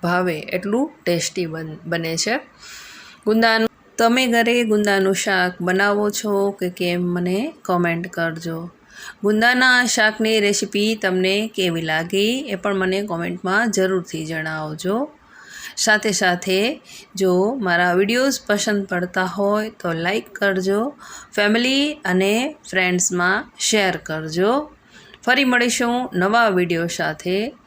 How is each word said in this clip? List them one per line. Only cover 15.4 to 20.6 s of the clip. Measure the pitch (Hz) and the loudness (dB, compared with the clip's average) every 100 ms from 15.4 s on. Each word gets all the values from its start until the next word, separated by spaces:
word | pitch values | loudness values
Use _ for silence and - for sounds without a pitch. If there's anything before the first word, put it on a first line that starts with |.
| - - - - | -20 -16 -16 -6
સાથે | - 214 220 | 2 2 2
સાથે | 196 185 175 190 190 220 302 - - - | 0 2 0 0 2 2 -2 -10 -20 -16
જો | 190 190 180 196 | -2 2 4 2
મારા | 269 190 170 180 | 0 0 2 2
વીડિયોઝ | 175 202 233 269 262 | 2 2 2 2 -2
પસંદ | - 208 208 202 | -2 0 0 -2
પડતા | 190 180 180 185 | -2 -4 -2 -2
હોય | 170 185 202 208 214 | -4 0 0 0 -2
તો | - 175 | -6 -4
લાઈક | 165 170 214 - | -2 -2 -2 -6
કરજો, | - 202 190 | -2 0 0